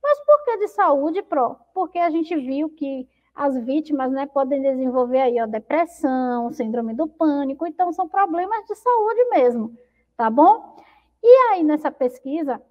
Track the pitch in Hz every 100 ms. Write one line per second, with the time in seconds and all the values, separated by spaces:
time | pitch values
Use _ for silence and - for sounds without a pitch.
0 | 571 587 587 587 587 453 415 - 370 285
1 | 294 339 - 302 240 269 _ - 370 359
2 | 339 320 320 320 254 269 311 311 277 269
3 | 254 _ _ - 285 262 233 285 311 285
4 | 262 269 285 285 269 277 269 262 262 254
5 | 247 254 262 240 226 220 - 302 330 -
6 | 285 262 254 240 240 - 226 240 226 226
7 | 320 _ 320 285 277 269 339 320 359 320
8 | 370 381 392 330 370 440 415 415 494 480
9 | 427 453 494 392 247 240 220 - _ _
10 | _ - 226 226 330 453 - - _ _
11 | _ _ 453 508 494 381 302 302 302 -
12 | 254 254 269 302 294 226 _